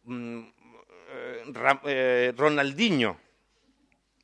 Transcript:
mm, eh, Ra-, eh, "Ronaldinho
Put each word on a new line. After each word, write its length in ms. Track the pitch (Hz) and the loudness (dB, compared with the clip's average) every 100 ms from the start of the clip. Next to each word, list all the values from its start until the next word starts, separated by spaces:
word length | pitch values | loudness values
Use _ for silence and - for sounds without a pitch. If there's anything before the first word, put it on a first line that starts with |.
mm, 380 | 117 123 117 117 110 _ 120 117 - - - | -14 -12 -10 -12 -16 _ -20 -20 -20 -20 -18
eh, 300 | 135 127 120 117 | -14 -12 -12 -12
Ra-, 280 | 117 127 139 143 | 0 2 2 0
eh, 480 | 135 127 123 123 120 | 0 2 2 2 2
"Ronaldinho 840 | 151 147 139 139 226 156 113 - _ _ _ _ _ _ _ _ _ _ | 2 2 0 0 2 2 0 -2 _ _ _ _ _ _ _ _ _ _